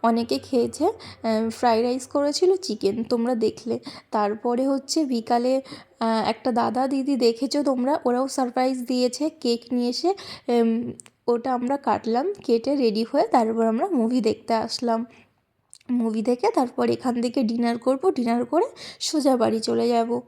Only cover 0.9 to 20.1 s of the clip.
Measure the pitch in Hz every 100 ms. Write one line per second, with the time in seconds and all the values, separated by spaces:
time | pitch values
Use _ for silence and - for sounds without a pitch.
0.9 | 453 - - 226 220 226 226 247 226 240
1.9 | 254 - 285 285 294 359 381 - 214 196
2.9 | 220 233 240 233 247 220 - - 233 -
3.9 | - _ 220 208 214 247 240 269 269 269
4.9 | - 294 240 226 240 240 262 269 - -
5.9 | _ 226 220 214 226 - 233 226 226 262
6.9 | 269 262 277 233 233 277 294 285 254 247
7.9 | 302 247 247 262 - 254 247 254 262 240
8.9 | 254 247 247 302 302 240 233 - 247 240
9.9 | 247 339 392 - - - 240 233 226 240
10.9 | 240 - _ - 240 247 247 247 277 262
11.9 | 202 226 233 330 403 - 233 226 285 240
12.9 | 208 233 285 440 262 220 226 226 226 370
13.9 | 320 226 247 220 214 - 226 226 - 233
14.9 | 226 240 - _ _ _ _ _ - _
15.9 | 247 226 220 220 247 427 453 247 - 240
16.9 | 233 254 240 247 240 226 233 233 233 247
17.9 | 269 370 294 233 233 240 302 480 - -
18.9 | - - 311 277 254 226 220 220 233 233
19.9 | 240 233